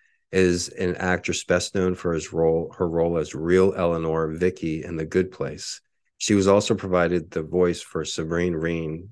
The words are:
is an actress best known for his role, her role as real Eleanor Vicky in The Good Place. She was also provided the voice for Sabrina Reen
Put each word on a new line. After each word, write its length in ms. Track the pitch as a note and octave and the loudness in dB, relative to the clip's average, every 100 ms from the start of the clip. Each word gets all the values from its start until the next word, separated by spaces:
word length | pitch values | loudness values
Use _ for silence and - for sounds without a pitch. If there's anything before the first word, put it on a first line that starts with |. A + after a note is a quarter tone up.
| _ _ _ | _ _ _
is 380 | F#2+ F#2 F2 - | 2 4 2 -2
an 260 | - F2+ E2+ | -4 -4 -2
actress 480 | F#2 F2 - E2+ | -2 -2 -2 -4
best 320 | - - - G2 | 0 0 0 0
known 180 | F#2 F2+ | 0 0
for 180 | F2 | -2
his 180 | E2 - | -4 -2
role, 420 | E2 E2 E2 D#2+ - | 0 2 2 -2 -4
her 100 | F2 | -2
role 300 | E2 E2+ E2+ | 0 0 0
as 180 | D2 D2+ | -4 -4
real 380 | E2 F#2 F#2+ F#2+ | 2 4 4 2
Eleanor 540 | F2 E2 D#2+ D#2+ D#2+ | 0 0 -2 -2 -2
Vicky 540 | D#2+ F2+ - E2 D#2 | 0 0 0 -4 -6
in 120 | D2+ D#2+ | -6 -6
The 100 | D#2 | -2
Good 260 | F#2 F2+ | 0 0
Place. 500 | - D2 D#2+ - - _ _ _ - | -4 -8 -10 -12 -14 _ _ _ -6
She 140 | - | 2
was 140 | G2+ F#2+ | 4 6
also 280 | G2+ - G#2+ | 4 4 -2
provided 540 | G2 F2+ E2+ F2 D#2+ | 0 2 2 0 -2
the 140 | E2 | -6
voice 380 | D#2 F2+ F2 E2+ | -2 2 2 0
for 240 | - E2 D#2 | -6 -8 -6
Sabrina 520 | - D#2+ E2+ F2 D#2+ | -6 -4 -2 0 -2
Reen 520 | E2 E2 D#2+ D#2+ G2 | -2 -2 -4 -8 -12